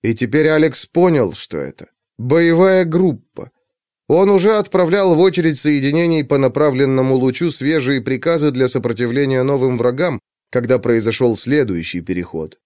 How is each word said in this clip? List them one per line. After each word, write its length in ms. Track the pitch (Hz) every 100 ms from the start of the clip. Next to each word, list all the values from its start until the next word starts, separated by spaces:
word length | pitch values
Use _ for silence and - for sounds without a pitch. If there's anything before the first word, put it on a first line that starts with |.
И 120 | 113
теперь 340 | 113 120 139 156
Алекс 380 | 156 156 - -
понял, 460 | - 180 156 104
что 260 | - - 80
это. 300 | 67 - - _ _ -
Боевая 680 | 120 160 170 165 190 185
группа. 640 | 175 160 185 120 _ - - _ _ _ _ _ _
Он 220 | 160 196
уже 260 | 196 190 220
отправлял 580 | 202 185 175 196 196
в 40 | 160
очередь 400 | 190 175 165 147
соединений 640 | 151 147 139 151 170 160
по 160 | 143 143
направленному 800 | 131 143 151 131 139 131 131 131
лучу 340 | 131 123 170
свежие 500 | 147 135 160 123 139
приказы 520 | 107 131 165 170 147
для 160 | 127 127
сопротивления 760 | 131 123 113 120 123 139 131
новым 340 | 131 143 131 123
врагам, 420 | 120 131 175 175 _ _ _
когда 280 | 127 117 123
произошёл 580 | 110 117 110 107 123 107
следующий 680 | - 147 123 87 82 90
переход. 560 | 82 90 85 80 78 _